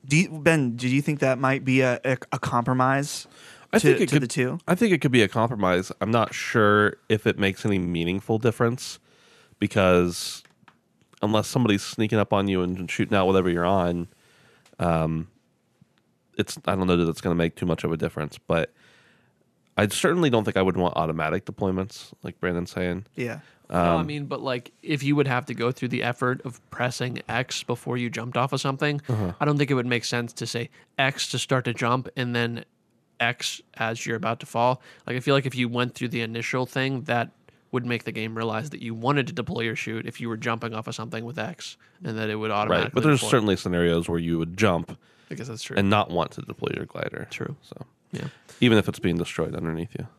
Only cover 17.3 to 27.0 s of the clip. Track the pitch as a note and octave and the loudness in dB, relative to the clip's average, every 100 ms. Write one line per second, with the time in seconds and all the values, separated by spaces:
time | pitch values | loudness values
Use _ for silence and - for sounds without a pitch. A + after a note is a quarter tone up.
17.3 | E2+ E2+ - F2+ D#2+ E2 D#2+ D#2+ D#2 D2+ | 0 0 -2 -4 -2 -2 -2 -4 -4 -8
18.3 | - - E2+ D#2 _ _ _ _ _ _ | -10 -2 0 0 _ _ _ _ _ _
19.3 | _ _ _ _ - G#2 - F3+ F3 D#3 | _ _ _ _ 0 0 2 2 4 4
20.3 | A#2 G#2+ F#2+ F#2 F2+ F2+ - D#2+ D#2+ D#2 | 4 2 2 2 2 0 2 -2 0 -2
21.3 | F2+ - G#2 G2 F#2 G2 - - - - | -2 -6 -4 -2 -2 -6 -10 -20 -14 -14
22.3 | - F#2 F2 F2 - F2+ F2+ G#2 - A#2+ | -4 -2 -2 -4 -4 -4 -4 -8 -8 -8
23.3 | A2 - _ _ F2 F2 E2 D3+ D3 C#3 | -8 -14 _ _ 2 4 2 0 -6 -8
24.3 | C3+ C3 B2 - _ - D3 C3+ D3 C#3 | -6 -6 -6 -8 _ -6 -2 0 2 2
25.3 | B2 B2+ A2 A#2 B2+ B2 B2 A2+ - B2+ | 0 -2 -2 -2 -2 -4 -2 -4 -2 -2
26.3 | B2+ C3 B2 _ - B2 - | -2 -8 -14 _ -6 -4 -4